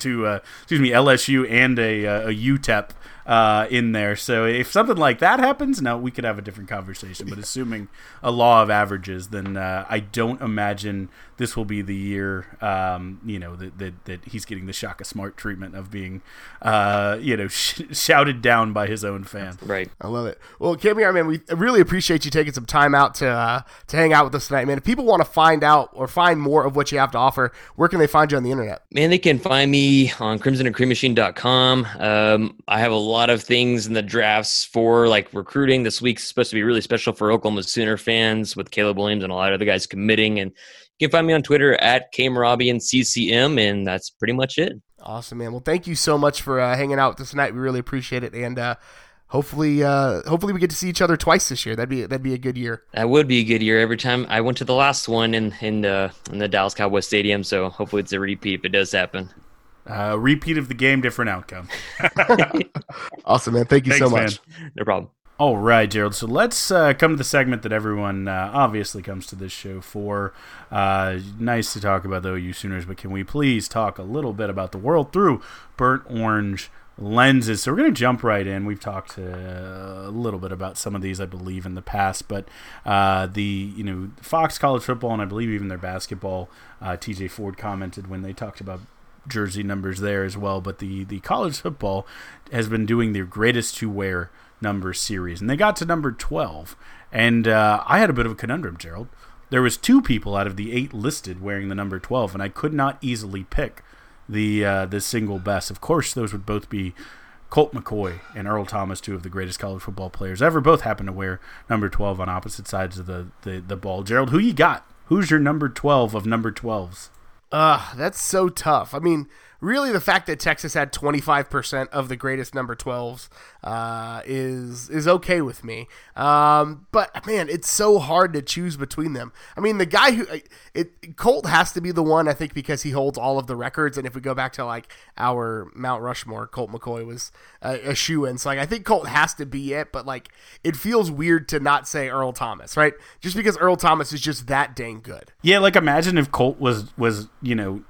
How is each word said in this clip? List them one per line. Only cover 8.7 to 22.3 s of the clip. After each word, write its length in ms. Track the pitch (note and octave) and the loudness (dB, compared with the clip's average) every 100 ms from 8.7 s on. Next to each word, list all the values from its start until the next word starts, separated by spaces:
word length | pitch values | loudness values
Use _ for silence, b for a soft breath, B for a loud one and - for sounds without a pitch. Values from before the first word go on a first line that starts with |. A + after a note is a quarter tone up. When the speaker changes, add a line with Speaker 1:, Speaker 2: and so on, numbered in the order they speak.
| G#2 G#2 G2 F#2 F#2 F#2 | 4 2 -2 -8 -10 -10
Speaker 1:
then, 280 | G#2+ F#2+ G2 | -8 -6 -6
uh, 300 | F#2+ F#2 F#2+ | -4 -6 -4
I 120 | A2+ | -6
don't 420 | G#2 A#2+ A2+ C3 | -4 -4 -2 -2
imagine 680 | B2+ G#2+ G#2 G2+ G#2+ G2 G2 b b - | -4 -2 -2 -4 -6 -6 -8 b b -8
this 200 | B2 - | -6 -4
will 80 | |
be 180 | G#2+ G#2 | -4 -4
the 140 | F#2+ G2 | -4 -6
year, 640 | G2 G2+ G2 F#2+ F#2 - | -4 -4 -4 -6 -10 -8
um, 600 | G#2+ F#2+ F#2 F2+ F#2 F#2+ | -4 -2 -2 -4 -8 -12
you 140 | A#2 G2+ | -10 -10
know, 180 | F2 F2 | -10 -12
that, 220 | F#2 F#2 | -14 -12
that, 260 | F#2+ F2 | -12 -12
that 200 | - F2+ - | -14 -14 -12
he's 180 | A2+ | -14
getting 220 | - G2 F#2+ | -12 -12 -10
the 60 | |
Shaka 320 | F#2+ G#2 F2+ | -10 -10 -12
Smart 320 | - G#2+ G2 - | -12 -10 -12 -10
treatment 380 | G#2+ F#2+ F#2+ | -10 -10 -12
of 160 | G2 F#2+ | -14 -12
being, 300 | G#2 F#2 F#2+ - B B B | -12 -10 -12 -16 B B B
uh, 560 | A2+ G#2+ G2+ G2+ G2+ G#2+ | 0 2 4 2 0 -2
you 180 | C3 A2+ | -2 -2
know, 120 | G2 | -2
<laughs> 0 | |
sh-, 320 | - - - E3 | -2 -4 -4 -8
shouted 500 | D3 - D#3 C#3+ B2 | -4 4 4 4 2
down 320 | A#2+ A#2 A2 | 4 4 4
by 120 | G#2 G2+ | 0 -2
his 180 | G#2+ | -4
own 200 | G#2 G2 | -6 -6
fans. 360 | F#2+ G#2 F#2+ F2+ | -10 -12 -12 -12
Speaker 2:
Right. 280 | F#2+ G2 F#2 - | -4 -4 -4 -10
Speaker 3:
I 80 | G2 | -8
love 180 | A#2+ A#2 | -6 -6
it. 120 | - B B | -10 B B
Well, 180 | - E3 | -2 2
Cam, 200 | G#3 G#3+ | 2 4
man, 300 | G#3 F#3 D#3+ | 4 4 2
we 140 | D#3 - | -2 -4
really 320 | E3+ A3+ A#3+ | 0 4 6
appreciate 460 | E3 F3+ - D#3+ | 6 4 2 0
you 40 | C#3+ | 2